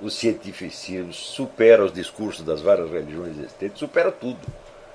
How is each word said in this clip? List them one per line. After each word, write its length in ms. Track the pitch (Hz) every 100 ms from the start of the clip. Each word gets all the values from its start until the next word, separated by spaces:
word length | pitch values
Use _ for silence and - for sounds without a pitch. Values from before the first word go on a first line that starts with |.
o 80 | 104
cientificismo, 1040 | - 117 107 95 - 82 - - 92 87
supera 720 | 82 - - 131 - 113 113
os 100 | 95
discursos 500 | 90 87 - 107 -
das 180 | 78 78
várias 300 | 80 87 82
religiões 460 | 82 76 78 87 76
existentes, 420 | 67 - 98 -
supera 320 | 147 170 185
tudo. 280 | - 127 123 - - - - -